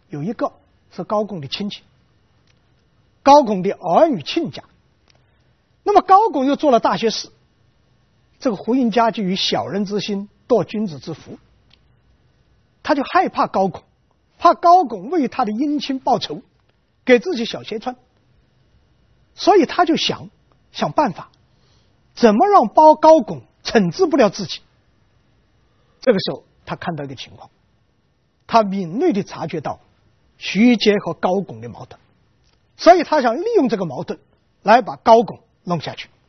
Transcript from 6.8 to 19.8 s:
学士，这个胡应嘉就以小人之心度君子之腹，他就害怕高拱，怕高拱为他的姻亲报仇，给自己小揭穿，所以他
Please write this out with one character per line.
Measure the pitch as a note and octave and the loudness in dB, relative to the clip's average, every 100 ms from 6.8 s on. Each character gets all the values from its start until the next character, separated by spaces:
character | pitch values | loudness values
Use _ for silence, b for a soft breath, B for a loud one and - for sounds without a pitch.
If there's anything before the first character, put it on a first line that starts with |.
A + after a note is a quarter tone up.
| C4+ F#3 | 2 -2
学 | A3 | -4
士， | - - _ _ _ _ _ _ _ _ _ _ _ | -6 -12 _ _ _ _ _ _ _ _ _ _ _
这 | C4 | -6
个 | F#3+ | -4
胡 | - | -2
应 | C4 A#3 | 0 0
嘉 | A#3 A3+ | 0 -2
就 | A3+ | -2
以 | F#3 F#3+ | -4 -4
小 | - E3 A2+ | -4 -4 -4
人 | G3 G3 | -6 -6
之 | G3+ | -6
心 | - G3 G3+ _ - | -6 -8 -10 _ -2
度 | A3+ | -2
君 | D#3 G#3+ G#3+ | 0 -6 -8
子 | C#3 | -10
之 | - | -14
腹， | D3+ - A3 _ _ _ _ _ _ _ _ _ _ _ _ _ _ | -16 -18 -20 _ _ _ _ _ _ _ _ _ _ _ _ _ _
他 | - C#4+ | -4 -2
就 | |
害 | - F4+ D#4+ | 0 0 0
怕 | - G#3+ | -2 -2
高 | G3+ F#3+ | -2 -2
拱， | - _ _ _ _ _ _ | -4 _ _ _ _ _ _
怕 | F4 E4 | 2 4
高 | E4+ F4+ | 4 4
拱 | C#4 G3+ A3 | 4 -6 -6
为 | F4 A#3+ | -2 -2
他 | - G#3+ | -2 -4
的 | |
姻 | G#3+ D4 D4 - | -4 -4 -4 -6
亲 | C4+ | -6
报 | - E3 | -2 -2
仇， | - D3+ - _ _ _ _ _ | -4 -12 -16 _ _ _ _ _
给 | - B3 | 2 2
自 | F#4+ B3 | 2 -6
己 | A#3 | -6
小 | C#3+ | -10
揭 | B2 A3 | -12 -12
穿， | B3 B3+ _ _ _ _ _ _ _ _ _ _ _ _ _ - | -10 -14 _ _ _ _ _ _ _ _ _ _ _ _ _ -2
所 | - G4 | 2 4
以 | B3+ | 4
他 | - | 0